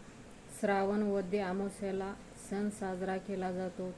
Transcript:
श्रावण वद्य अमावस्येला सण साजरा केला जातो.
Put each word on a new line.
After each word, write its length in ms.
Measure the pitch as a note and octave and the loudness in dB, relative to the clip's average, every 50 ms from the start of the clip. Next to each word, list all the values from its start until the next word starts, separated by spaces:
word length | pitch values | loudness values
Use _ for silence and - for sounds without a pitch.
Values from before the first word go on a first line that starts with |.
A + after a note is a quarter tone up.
| - - - - - - - - - - - - | -8 -10 -14 -16 -16 -16 -16 -16 -16 -12 -6 0
श्रावण 420 | - G3+ G3+ G3 G3 G3 G#3 G#3 | 4 4 6 6 6 4 4 4
वद्य 360 | G#3+ G3+ G3 G3+ F#3+ F3+ G3 | 4 4 4 2 2 2 2
अमावस्येला 760 | G#3 G3 F3+ F#3 G3 G3 G3 G3 - G3+ G3 F#3+ F#3+ F#3+ G3 G3+ - - - - - - - | 2 2 2 2 0 0 -2 -2 -2 -2 0 0 0 -2 -2 -4 -8 -10 -14 -14 -12 -6 -2
सण 200 | G3+ G3+ G#3 G#3 | 0 2 2 0
साजरा 480 | G3+ - G#3 F#3+ F#3 F3+ F#3 F#3 F#3+ | 0 0 -2 -2 0 0 0 0 0
केला 340 | F#3 F#3 - G3 F#3 F#3 F#3 | 0 0 -2 -2 0 0 0
जातो. 400 | F3+ F3+ F#3 F3+ F3+ - F#3 F#3 F3+ | 0 0 -2 -2 -2 -2 -4 -4 -4